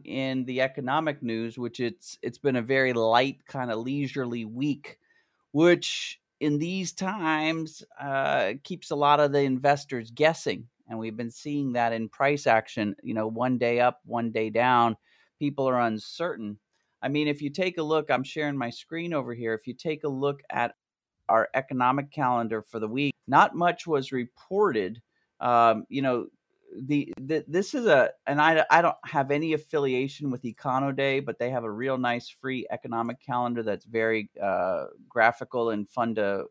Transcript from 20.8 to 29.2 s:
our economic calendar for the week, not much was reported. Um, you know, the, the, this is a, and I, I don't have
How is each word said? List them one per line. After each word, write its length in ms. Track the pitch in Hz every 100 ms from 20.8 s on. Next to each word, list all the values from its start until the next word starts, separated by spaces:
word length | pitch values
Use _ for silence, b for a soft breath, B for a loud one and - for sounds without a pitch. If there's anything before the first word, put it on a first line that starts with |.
| _ _ _ _ -
our 180 | 113 -
economic 580 | 131 135 131 123 135 143
calendar 500 | - 127 123 113 110
for 180 | - 113
the 100 | 107
week, 240 | 123 143 - -
not 300 | 143 202 160
much 320 | 175 170 165
was 240 | 147 131
reported. 880 | 131 120 _ - 196 208 117 92 110 _ _ _ -
Um, 460 | 123 120 117 110 -
you 140 | 135
know, 260 | 139 123 - _ _ _ _ -
the, 360 | 131 147 - 95
the, 280 | 135 170 -
this 260 | 170 202
is 120 | 294 226
a, 260 | 147 113 - -
and 140 | 143
I, 240 | 156 160 -
I 120 | 165
don't 160 | 165 - -
have 260 | 156